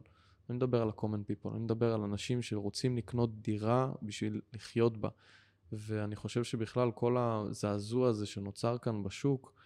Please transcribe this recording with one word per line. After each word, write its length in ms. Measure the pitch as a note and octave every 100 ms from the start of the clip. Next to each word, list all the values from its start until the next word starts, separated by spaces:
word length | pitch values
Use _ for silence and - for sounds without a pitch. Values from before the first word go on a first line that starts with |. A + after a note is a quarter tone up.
| - _ _ _ -
אני 60 | B2
מדבר 260 | B2+ B2
על 60 | A2+
ה-common 420 | G#2+ A2 G#2+ G2+
people, 200 | G#2+ G#2
אני 80 | G#2+
מדבר 360 | A2+ A2+ A#2
על 80 | A2
אנשים 400 | G#2 G2+ - B2
שרוצים 540 | A#2 G#2 G2+ - C3 A#2+
לקנות 440 | A2 A#2+ A#2 A2
דירה 500 | G#2+ G#2+ G#2+ B2 C3 -
בשביל 380 | G#2+ G#2 G#2+ G#2+ -
לחיות 440 | A2 - A#2 A#2 A2
בה. 100 | A2 - - - _ _ -
ואני 440 | A2 G#2+ G#2+ G#2 G#2
חושב 280 | G#2 B2
שבכלל 460 | A#2 A#2 A2 B2 B2
כל 260 | - A#2+ B2
הזעזוע 880 | A#2+ A2 G#2 G#2+ G#2+ G2+ G2+ A#2+ B2+
הזה 180 | G#2+ G2+
שנוצר 520 | - G2 - A#2 B2
כאן 240 | - A2
בשוק, 500 | G2 - C#3+ C3+ - _